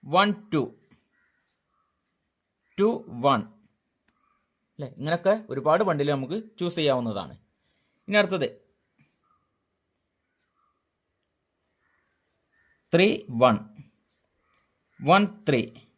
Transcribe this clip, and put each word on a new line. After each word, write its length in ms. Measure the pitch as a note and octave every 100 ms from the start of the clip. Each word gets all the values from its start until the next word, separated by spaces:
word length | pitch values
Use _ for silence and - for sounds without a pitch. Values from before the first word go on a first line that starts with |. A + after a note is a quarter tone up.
| -
വൺ 160 | E3 G3+ G#3 -
ടു, 100 | D#3+ A2+ - _ _ _ _ _ _ _ _ _ _ _ _ _ _ _ _ _ _ _ -
ടു 100 | G#3 A#3 - A#2+ C3+
വൺ, 160 | B2+ - - _ _ _ _ _ _ _ _ _ _ _ _
അല്ലേ? 120 | C#3+ -
ഇങ്ങനെയൊക്കെ 340 | C#3+ E3+ F#3+ A3 G#3+
ഒരുപാട് 280 | C3 D3 E3 G3+
ബണ്ടിൽ 220 | D#3 C#3+ C#3
നമുക്ക് 220 | C3 F#3+ A3 _
ചൂസ് 180 | F3 E3+
ചെയ്യാവുന്നതാണ്. 560 | D3+ B2+ A#2+ G2 F2+ - _ _ _ _ _ _ -
ഇനി 100 | G#3
അടുത്തത് 260 | G3 F#3 C#3+ - _ _ _ _ _ _ _ _ _ _ _ _ _ _ _ _ _ _ _ _ _ _ _ _ _ _ _ _ _ _ _ _ _ _ _ _ _ _ _ _ _ _ _
ത്രീ 160 | E3+ G3 - - A#2+
വൺ, 140 | B2+ - - - - _ _ _ _ _ _ _ _ _ _ _ C3
വൺ 140 | F#3+ G3+ - -
ത്രീ 120 | C3 - - _